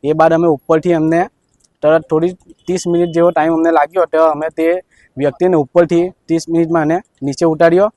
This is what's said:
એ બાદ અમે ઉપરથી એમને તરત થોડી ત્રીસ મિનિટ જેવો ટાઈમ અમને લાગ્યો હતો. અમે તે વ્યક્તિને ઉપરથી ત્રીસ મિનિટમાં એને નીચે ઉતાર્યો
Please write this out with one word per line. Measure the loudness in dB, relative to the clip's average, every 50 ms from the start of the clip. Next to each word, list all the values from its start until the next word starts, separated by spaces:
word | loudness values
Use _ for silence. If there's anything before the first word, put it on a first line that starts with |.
| -2
એ | -4 0
બાદ | 2 2 2 4
અમે | 2 2 0
ઉપરથી | 0 -2 _ _ -2 -2 0 0
એમને | -2 0 0 0 0 -2 -2 -4 _ _ _ _ _ _ _ _ _ _ 0
તરત | 0 0 0 0 -2
થોડી | -4 -2 -2 -2 -6 -8 _ _ -20 _ _
ત્રીસ | -6 -6 -4 -2
મિનિટ | -2 -2 0 -2 -2 0
જેવો | 2 2 2
ટાઈમ | 2 0 -2 0 0
અમને | 0 0 2
લાગ્યો | 2 2 0 0 0 -2 -2
હતો. | 0 0 0 2
અમે | 2 0 -2 -6 -8
તે | -6 -2 -2 0 0 -2 -4 _ _ _ _ _ _
વ્યક્તિને | -4 -4 -4 -4 -2 -2 0 0
ઉપરથી | 0 -2 0 _ 0 2 2 2 0 0 -2
ત્રીસ | -6 _ _ _ -4 -4 -2 -2
મિનિટમાં | -2 -2 0 0 0 -2 0
એને | 0 -2 -4 -4 _ _ _ -8
નીચે | -8 -4 -2 0
ઉતાર્યો | -2 0 2 2 2 4 4 0 0 -2